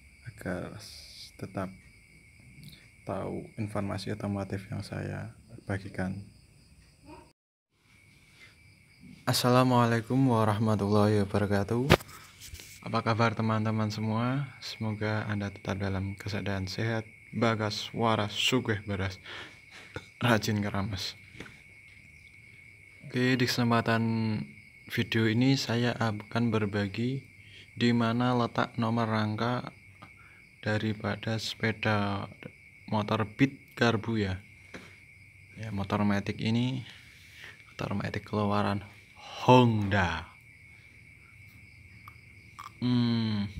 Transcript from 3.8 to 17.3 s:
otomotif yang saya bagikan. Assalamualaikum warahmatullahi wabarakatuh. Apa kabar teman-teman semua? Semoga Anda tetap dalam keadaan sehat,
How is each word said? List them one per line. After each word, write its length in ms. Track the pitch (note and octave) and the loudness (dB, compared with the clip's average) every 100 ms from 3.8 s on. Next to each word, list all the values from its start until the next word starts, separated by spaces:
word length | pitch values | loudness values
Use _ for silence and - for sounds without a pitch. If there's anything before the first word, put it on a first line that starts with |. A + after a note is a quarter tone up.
| G2 G2+ A2 | -4 -6 -6
otomotif 560 | G#2+ G2+ G2+ G2 G#2 - | -6 -4 -4 -4 -6 -8
yang 160 | G2+ | -10
saya 480 | - G2+ G2 G2+ G#2 - - - | -8 -8 -6 -8 -10 -14 -20 -14
bagikan. 560 | - G2 G2 - F#2 G2+ G#2 - - - - - - _ - D#4 - _ _ _ _ _ _ - - - _ - - - - - _ - - - | -8 -8 -6 -6 -6 -6 -12 -20 -20 -20 -20 -20 -20 _ -20 -20 -20 _ _ _ _ _ _ -20 -20 -20 _ -20 -20 -20 -20 -20 _ -20 -20 -8
Assalamualaikum 960 | - A#2+ B2+ B2+ B2+ B2 A#2+ A#2 A2 B2+ | -2 2 6 6 6 6 4 2 2 2
warahmatullahi 1040 | C3+ A2+ G#2+ G#2 A2 G#2 G2+ G#2+ G#2 G#2 | 4 4 4 4 2 2 4 6 6 4
wabarakatuh. 640 | G2 G#2 G2+ G2+ G2 A#2 C#3 - - - - - - - - - | 2 2 2 2 2 0 2 2 0 -18 -20 -18 -16 -16 -18 -14
Apa 240 | - A2+ A2+ | -4 0 2
kabar 320 | A2 A#2 G#2+ | 4 2 2
teman-teman 480 | A2+ A2 A2 A2 G#2+ | 0 0 0 0 -2
semua? 640 | G#2+ A2 A2 B2 C3+ C#3 - | -2 -2 0 0 -2 -4 -10
Semoga 640 | - - A2 G#2 G#2+ G#2+ G#2+ | -12 -6 -6 -2 -2 -2 -2
Anda 160 | G2+ G2+ | -2 -4
tetap 320 | G2 - G2 | -6 -6 -4
dalam 400 | G2 F#2+ G2 G2 | -2 -2 -4 -6
keadaan 480 | G2+ G2+ F#2+ G2 F#2+ | -6 -6 -4 -4 -4
sehat, 400 | G2+ A2 A2+ A2 - - | -4 -2 -4 -6 -14 -8